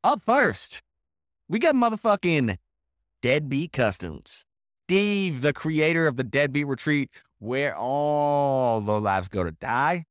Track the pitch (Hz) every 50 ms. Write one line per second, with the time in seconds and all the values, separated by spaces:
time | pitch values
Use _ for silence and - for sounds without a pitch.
0 | - 240 285 208 _ - 247 285 247 165 101 - - - - - _ _ _ _
1 | _ _ _ _ _ _ _ _ _ - 160 226 285 320 285 254 240 233 220 214
2 | - 226 202 190 - 175 165 147 127 110 92 - _ _ _ _ _ _ _ _
3 | _ _ _ _ - 123 131 151 156 131 135 139 165 - - 131 120 107 95 -
4 | 92 85 76 - _ - - - _ _ _ _ _ _ _ _ _ - 180 196
5 | 202 208 208 196 190 180 151 123 127 147 139 - - 160 160 156 156 160 165 165
6 | 165 151 123 123 127 107 - 139 147 139 131 147 147 139 135 123 - 156 147 147
7 | 135 - _ - _ _ _ _ 101 110 127 135 143 139 82 78 113 127 139 143
8 | 147 147 147 147 147 147 143 143 143 139 135 131 127 120 113 110 104 104 107 107
9 | 107 101 95 95 92 95 - 98 90 82 80 _ - 120 117 123 139 156 180 175
10 | 156 _